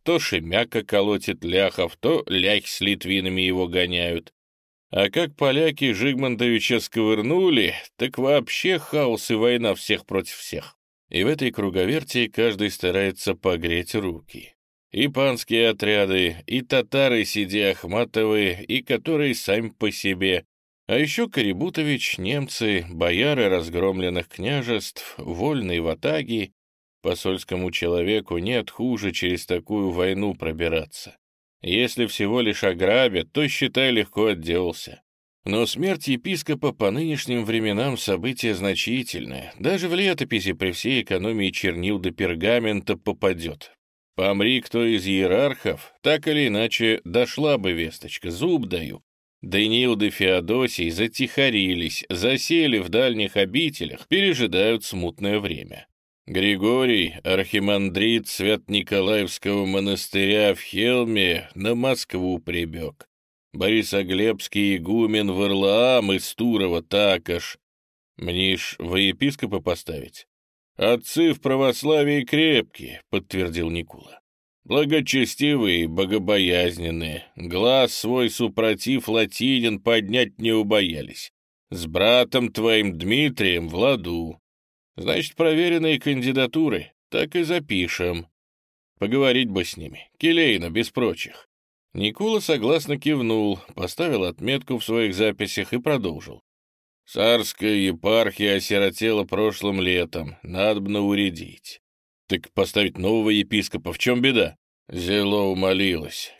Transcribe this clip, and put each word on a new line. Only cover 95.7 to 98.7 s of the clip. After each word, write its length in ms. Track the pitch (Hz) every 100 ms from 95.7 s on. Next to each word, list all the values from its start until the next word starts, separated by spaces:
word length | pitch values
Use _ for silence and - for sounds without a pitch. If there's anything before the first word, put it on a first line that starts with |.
и 60 | 131
продолжил. 600 | 139 139 95 73 - - _ _ _ _ _ _ -
"Царская 680 | - 110 120 107 - 107
епархия 840 | 104 95 82 95 113 107 - 104 98
осиротела 640 | -